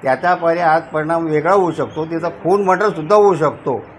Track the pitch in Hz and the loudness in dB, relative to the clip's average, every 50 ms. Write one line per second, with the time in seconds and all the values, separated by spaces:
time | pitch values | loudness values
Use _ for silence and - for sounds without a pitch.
0 | - 135 131 131 170 175 180 170 170 165 165 170 175 160 156 165 165 - - 156 | 0 0 -2 0 2 0 0 2 2 0 0 2 2 2 2 2 -2 -4 -6 -6
1 | 151 156 170 165 165 160 156 151 147 170 196 202 180 170 160 165 139 - - 160 | -2 -2 -2 -2 -2 -2 -2 0 2 2 2 2 2 0 -2 -4 -6 -6 -4 -8
2 | 160 160 170 165 165 170 - - - 165 190 202 202 185 185 185 208 208 170 160 | -6 -6 -6 -6 -6 -6 -8 -6 -2 0 0 2 2 2 2 2 0 -2 -2 -4
3 | 151 156 208 208 208 202 180 147 156 143 - - - 151 127 101 - - - | 0 2 4 4 6 4 4 2 0 -2 -2 -4 -6 -6 -6 -6 -8 -14 -20